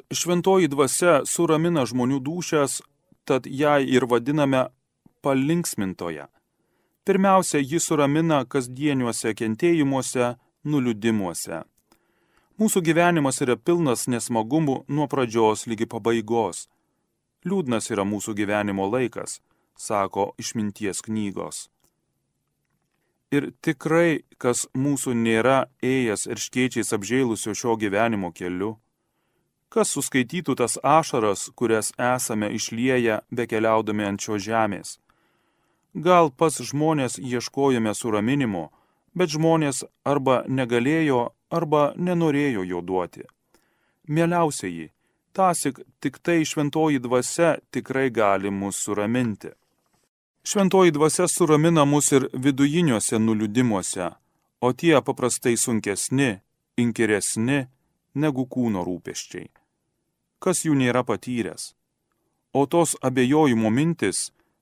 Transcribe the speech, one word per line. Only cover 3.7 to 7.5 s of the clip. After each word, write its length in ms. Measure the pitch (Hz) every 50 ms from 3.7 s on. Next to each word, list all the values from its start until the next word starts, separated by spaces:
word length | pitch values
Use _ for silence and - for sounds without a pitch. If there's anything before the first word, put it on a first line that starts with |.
| 147 143
ir 260 | 135 127 131 123 131 117
vadiname 600 | 123 117 120 127 147 156 143 135 135 131 127 - _ _ _ _ _ _ _ _ _ _
palinksmintoja. 1080 | - 143 139 131 135 147 165 175 165 - - - 101 95 87 - 90 85 80 73 71 - _ _ _ _ _ _ _ _ _ _ _ _ _ _ -
Pirmiausia, 560 | - 190 196 196 196 190 190 170 -